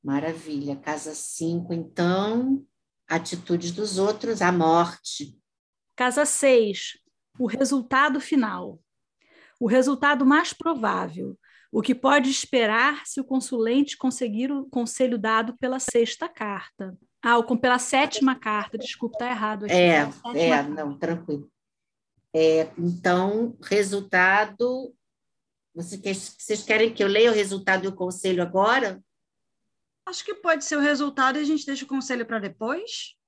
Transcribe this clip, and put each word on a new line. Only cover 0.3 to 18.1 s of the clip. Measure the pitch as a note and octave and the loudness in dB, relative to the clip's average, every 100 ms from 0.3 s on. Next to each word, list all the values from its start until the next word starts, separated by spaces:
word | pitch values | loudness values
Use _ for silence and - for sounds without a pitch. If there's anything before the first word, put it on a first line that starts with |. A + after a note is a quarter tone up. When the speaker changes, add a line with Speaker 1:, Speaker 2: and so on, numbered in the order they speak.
| E3 D#3 C#3+ C#3+ C#3 | -8 -8 -8 -6 -8
Speaker 1:
Casa | - D3+ D#3 | -6 -8 -8
cinco, | D3+ - - E3 E3+ F3 | -10 -12 -6 -4 -4 -4
então, | E3+ E3 - F3 F#3 G#3 A#3 B3+ C4+ - _ _ _ _ | -8 -6 -2 0 0 0 -2 0 -2 -4 _ _ _ _
atitudes | E3 E3+ F3 - E3+ E3+ | -4 -4 -12 -4 -4 -4
dos | F3 G#3 F#3 | -6 -4 0
outros, | G3+ G#3+ A3+ G#3+ | 0 0 -4 0
a | F3+ | 2
morte. | F3+ D#3+ E3+ F3 - - - C#3+ - _ _ _ _ _ - | 4 4 4 2 -4 -14 -12 -12 -16 _ _ _ _ _ -2
Speaker 2:
Casa | B3 B3+ D4 | 0 2 0
seis, | - C#4 B3 G#3+ F#3+ - - _ _ _ - | 2 6 6 4 -2 -10 -14 _ _ _ -4
o | A#3+ | -4
resultado | A#3 C4+ C#4 A#3+ C4+ D4 C#4+ | 0 0 0 0 2 2 0
final. | - D4 A3 F#3 F3+ E3 _ _ _ _ _ _ _ _ | 0 0 0 -6 -10 -14 _ _ _ _ _ _ _ _
O | A#3 | 2
resultado | B3+ C4 C4 C#4+ C#4+ C4+ | 4 4 2 2 4 6
mais | D4 - | 6 2
provável. | - E4 D4 G#3+ F#3 F#3 E3 G3 F#3+ _ _ _ | -4 -4 -2 -2 -2 -4 -8 -12 -12 _ _ _
O | A3 | -2
que | G#3+ | 0
pode | B3 C4 D4 C4+ | 2 4 4 4
esperar | C4+ - B3+ A3 A3 C4+ D4 - | -2 0 0 2 2 2 0 -8
se | - | -8
o | |
consulente | C4 C4 B3+ B3 A3+ B3+ C#4+ - | -2 -4 -2 -2 2 2 2 0
conseguir | C4 B3+ A#3+ G#3+ C4 | -4 -2 -4 -2 -4
o | C#4+ C4+ | -4 -4
conselho | B3 A#3 - B3+ A#3 | -4 -4 0 0 0
dado | A3 A3 A3+ A#3+ | 0 0 0 -4
pela | B3+ C4 | -4 -4
sexta | - A#3+ A3+ - E4+ | 0 0 0 -2 -10
carta. | - G#3+ F#3+ - _ F#3+ F#3 _ _ | -8 -8 -8 -12 _ -14 -14 _ _
Ah, | A#3 A#3+ | 2 2
o | |
con-, | A#3 A#3 | 4 0
pela | B3+ B3 | 2 2
sétima | - C4+ C#4 | 2 2 2